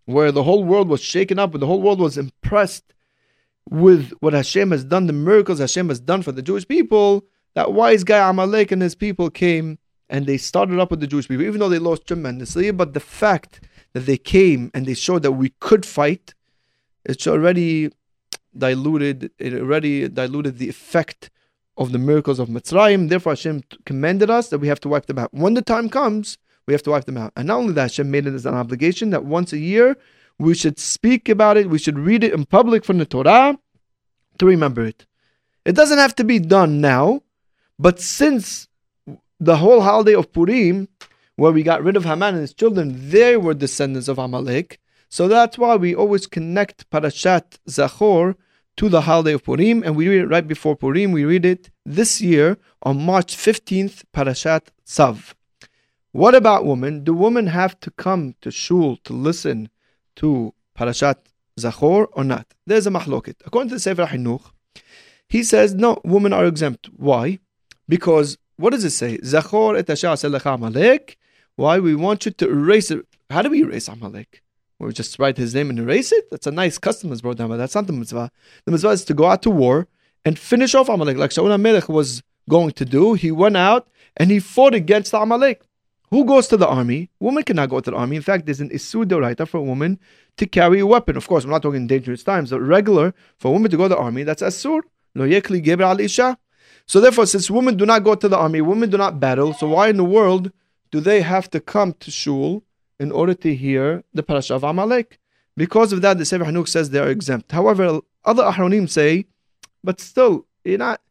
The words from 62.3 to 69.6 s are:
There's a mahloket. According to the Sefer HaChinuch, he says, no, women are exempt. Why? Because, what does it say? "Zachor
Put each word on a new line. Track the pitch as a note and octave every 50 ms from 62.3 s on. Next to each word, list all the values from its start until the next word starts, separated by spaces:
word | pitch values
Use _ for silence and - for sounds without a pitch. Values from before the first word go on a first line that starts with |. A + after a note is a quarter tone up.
| B2+ A2 A2+ _ _ _ -
There's | F3 G#3 A3 F#3+ G3+
a |
mahloket. | F#3+ E3 - D3+ C3+ B2 - - - _ -
According | - - A#3+ C#4 A3+
to | B3+
the | G#3
Sefer | - F#3+ F#3+ F3 E3+
HaChinuch, | D3 C#3 B2+ B2 A#2 A#2+ C3+ _ _ _ _ _ _ _ - _ _ _ - _ _ _ _ _ -
he | - A#3 A#3
says, | A3 A3 G#3+ G#3 G3+ F#3+
no, | F#3 A3+ A#3 - - -
women | E3 F#3 G3+ G3 G3+ F#3+
are | F#3 F3+
exempt. | F3 E3 D3+ D#3+ C#3+ A#2 - _ - _
Why? | - C3+ C#3 C3 A#2 A#2+ D#3+ G3 - _ _ _ _ _ _ - _ _ -
Because, | E3 F3 - F3 D#3+ D#3 D3 C#3+ - - _ _ _
what | - E3 A3+
does | C#4 A#3+ G3+
it | D3+
say? | - - A#2+ A#2+ A2+ -
"Zachor | - B2+ C#3+ D#3 D3+ - G#3 G#3+